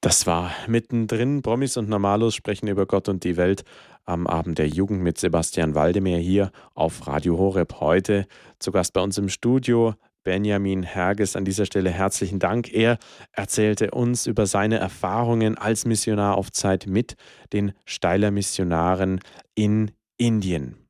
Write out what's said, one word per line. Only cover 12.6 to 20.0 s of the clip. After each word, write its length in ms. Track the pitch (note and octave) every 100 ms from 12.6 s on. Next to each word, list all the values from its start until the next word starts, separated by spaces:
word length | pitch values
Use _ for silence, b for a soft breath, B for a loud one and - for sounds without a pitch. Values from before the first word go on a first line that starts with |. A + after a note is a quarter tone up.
| A#2
Er 240 | G2 A2+ A#2 B B B
erzählte 600 | - G2+ - G#2+ G#2 A2
uns 340 | - A#2+ A#2+ -
über 220 | G#2+ G2+
seine 320 | G2+ G#2+ A2
Erfahrungen 760 | F#2+ - F#2+ G#2 A#2+ A#2 A2 G#2+
als 300 | G#2+ A2 A#2+
Missionar 500 | A2 - G#2 G2+ G2
auf 160 | -
Zeit 360 | - G2+ F#2+ -
mit 280 | F#2+ - - B B B
den 180 | G#2 G2+ - -
Steyler 460 | - F2+ F#2 G#2
Missionaren 880 | G2+ G2 - F2+ E2 E2+ F#2 F#2+ F#2+ B B -
in 380 | - G#2+ G#2+ G#2+ -